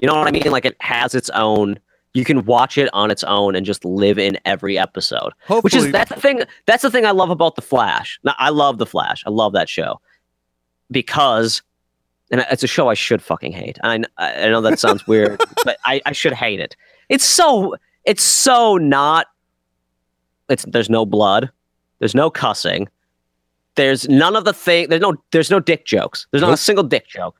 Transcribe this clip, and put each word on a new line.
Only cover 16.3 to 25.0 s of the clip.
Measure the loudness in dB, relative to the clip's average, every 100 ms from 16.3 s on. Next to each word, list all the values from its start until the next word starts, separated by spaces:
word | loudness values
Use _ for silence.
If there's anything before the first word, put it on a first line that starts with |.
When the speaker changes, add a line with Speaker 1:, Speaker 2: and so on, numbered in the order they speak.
Speaker 1:
hate | -2 -4 -6
it. | -10 -14 _ _ -4
It's | 0
so, | 0 2 4 2 0 -6 _ _
it's | -2 0
so | 0 2 4 4 4 4
not, | 4 2 4 2 -2 _ _ _ _ _ _ _ _ _ _ _ -4
it's, | -4 -2
there's | -2 0
no | 0
blood. | 2 2 4 2 0 _ _ _ _ -6
There's | -2
no | 2 0
cussing. | 0 -4 -2 -4 -4 -6 _ _ _ _ _ _ _ _
There's | 0 0 0 2
none | 4 4 2
of |
the | -2
thing, | -2 2 2 2
there's | 0